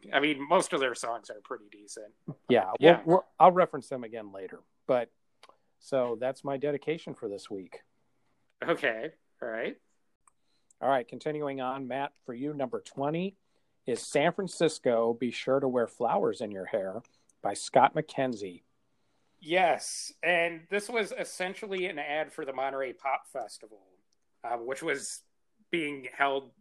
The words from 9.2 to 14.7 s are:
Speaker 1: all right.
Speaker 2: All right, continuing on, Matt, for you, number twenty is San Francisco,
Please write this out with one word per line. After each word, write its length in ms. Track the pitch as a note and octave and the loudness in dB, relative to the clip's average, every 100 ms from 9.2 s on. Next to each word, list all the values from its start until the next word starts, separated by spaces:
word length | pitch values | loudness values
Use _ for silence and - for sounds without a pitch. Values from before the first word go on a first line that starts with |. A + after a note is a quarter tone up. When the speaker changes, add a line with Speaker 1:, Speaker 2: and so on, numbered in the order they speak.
| _ _ | _ _
Speaker 1:
all 80 | A#2+ | -8
right. 260 | A2+ D#3+ - _ _ _ _ _ _ _ _ _ _ | -4 -6 -8 _ _ _ _ _ _ _ _ _ _
Speaker 2:
All 60 | B2+ | 2
right, 160 | C3+ A#2 | 2 0
continuing 520 | B2 D#3 D3+ D3 C3+ | -6 -6 -4 -4 -4
on, 280 | B2+ C3+ B2+ | -4 -4 -4
Matt, 240 | C3 C#3 - - | -4 -4 -8 -12
for 80 | |
you, 200 | A#2+ D3 | -6 -6
number 260 | D3 B2 A2 | -4 -4 -4
twenty 540 | - - C#3+ E3 F#3+ - _ _ _ _ - | -8 -4 -2 0 -4 -8 _ _ _ _ -4
is 160 | A2+ | -4
San 300 | - D3 D#3+ | 0 2 2
Francisco, 840 | E3 F#3+ - E3 | 2 -4 0 0